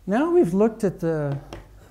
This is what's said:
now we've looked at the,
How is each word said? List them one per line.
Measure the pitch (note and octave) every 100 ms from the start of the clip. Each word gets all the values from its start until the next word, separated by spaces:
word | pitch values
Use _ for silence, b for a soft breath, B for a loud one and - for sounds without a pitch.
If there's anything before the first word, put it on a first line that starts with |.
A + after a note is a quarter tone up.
| -
now | G#3+ E4
we've | F4 F#3
looked | F#3 A3+ A3
at | F#3+ E3+
the, | E3 D#3+ C#3+ C#3 - B B B B